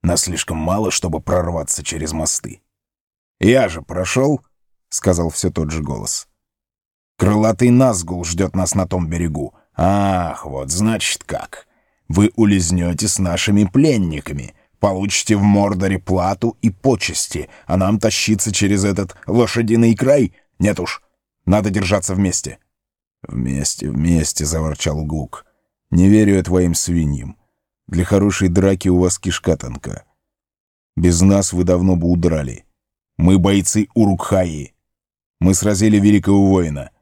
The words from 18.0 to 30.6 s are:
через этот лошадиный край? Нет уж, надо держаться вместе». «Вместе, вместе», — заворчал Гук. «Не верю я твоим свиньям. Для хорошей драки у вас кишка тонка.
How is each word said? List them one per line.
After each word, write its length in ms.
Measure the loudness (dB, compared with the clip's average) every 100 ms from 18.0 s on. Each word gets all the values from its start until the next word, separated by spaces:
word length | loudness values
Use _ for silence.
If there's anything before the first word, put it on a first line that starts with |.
| 0 -2 0 0 0
через 320 | -2 0 0
этот 320 | 0 -2 -6 -10 -2
лошадиный 680 | 0 2 0 0 4 4
край? 400 | 2 2 2 2 _ _ _
Нет 200 | -2 -2
уж, 220 | -6 -10 _ _ _ _ 0
надо 240 | 0 2
держаться 440 | -2 0 -2 -2
вместе». 440 | -2 -2 -2 -8 -16 _ _ _ _ _ _
«Вместе, 680 | -12 -6 -4 -4 -4 -6 -6
вместе», — 560 | -2 2 2 0 -4 -4
заворчал 580 | -4 -4 -4 -4 -4
Гук. 420 | -6 -6 -8 -14 _ _ _ _ _
«Не 180 | 4 6
верю 260 | 6 6
я 80 | 2
твоим 320 | 2 2 2
свиньям. 640 | 0 -2 0 0 -4 -8 -16 _ _ _ _ -6
Для 180 | -4
хорошей 440 | 0 2 2 2 0
драки 400 | 2 2 2 2
у 100 | 2
вас 200 | 2 0
кишка 380 | -6 -4 -2 -2
тонка. 480 | -4 -12 -12 -14 _ _ _ _ _ _